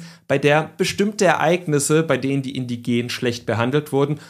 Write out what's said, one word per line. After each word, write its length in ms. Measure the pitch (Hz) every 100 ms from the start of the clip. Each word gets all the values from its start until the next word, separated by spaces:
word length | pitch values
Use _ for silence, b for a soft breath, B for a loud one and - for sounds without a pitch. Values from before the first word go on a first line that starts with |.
| B B -
bei 100 | 139
der 320 | 143 151 156 -
bestimmte 480 | 180 - 202 214
Ereignisse, 800 | 180 151 151 175 175 147 143 156
bei 120 | 160 131
denen 260 | 135 139
die 120 | 127
Indigenen 560 | 135 123 120 120 120 120
schlecht 340 | - 123 117
behandelt 460 | - 110 120 147 147
wurden, 300 | 135 143 151 B